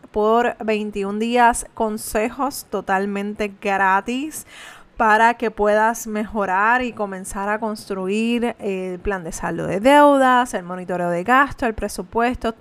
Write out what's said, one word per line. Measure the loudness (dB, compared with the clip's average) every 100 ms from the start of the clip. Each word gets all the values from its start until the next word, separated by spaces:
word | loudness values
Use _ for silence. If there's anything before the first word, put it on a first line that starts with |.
| -10
por | -2 2 4 2 -2
veintiún | -4 -4 -4 -6 -4 -4
días | 0 4 4 2 -4
consejos | -4 -4 -4 -4 -2 -2 -2 -6 -6 -8
totalmente | -6 -2 -2 -2 -4 -6 -6 -8 -6
gratis | -4 0 2 2 0 -6 -6 -10 -16 -20 -20 -20 -12 0
para | 4 6 6
que | 4 -2
puedas | 0 2 4 2 0 -6
mejorar | -6 -4 -4 0 2 2 2
y | 0
comenzar | -6 -6 -8 -10 -6 -4
a | -2
construir | -4 -6 -8 -6 -2 -2 0 0 -2 -4
el | -6 -6 -6 -6
plan | -6 -6
de | -6
saldo | -8 -6 -6 -4
de | 0
deudas, | 4 8 8 6 6 4 2
el | -4
monitoreo | -8 -10 -6 -4 -2
de | -2
gasto, | 2 4 2 0
el | -4
presupuesto | -2 -6 -8 -6 -2 0 0 -4 -6